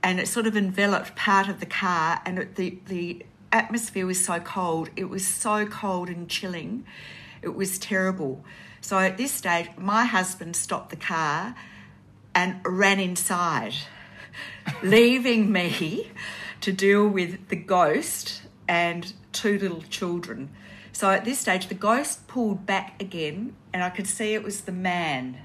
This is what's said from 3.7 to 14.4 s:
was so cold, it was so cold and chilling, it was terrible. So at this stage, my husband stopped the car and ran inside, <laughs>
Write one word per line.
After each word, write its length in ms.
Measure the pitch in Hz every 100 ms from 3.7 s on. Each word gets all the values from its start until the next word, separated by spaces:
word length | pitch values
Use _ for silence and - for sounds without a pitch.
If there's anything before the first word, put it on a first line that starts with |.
| 233 - 202 185
was 180 | 180
so 160 | - 185
cold, 500 | - - 180 165 156 -
it 100 | 185
was 220 | 190 190
so 380 | - 220 214 208
cold 420 | 208 208 180 180
and 220 | 175 170
chilling, 560 | - 190 175 170 226 - - - - - -
it 140 | - -
was 220 | 190 -
terrible. 680 | - 190 185 185 147 131 - - - -
So 200 | - 190
at 180 | 190 185
this 140 | 269
stage, 380 | - 185 170 165 -
my 300 | 190 214 247
husband 500 | 220 185 - 165 170
stopped 340 | - 185 -
the 40 | 156
car 600 | - 165 156 147 202 247 - - - - - - -
and 280 | 170 185 185
ran 360 | - 185 196 196
inside, 760 | 185 180 - 180 175 143 113 - - - - - -
<laughs> 560 | -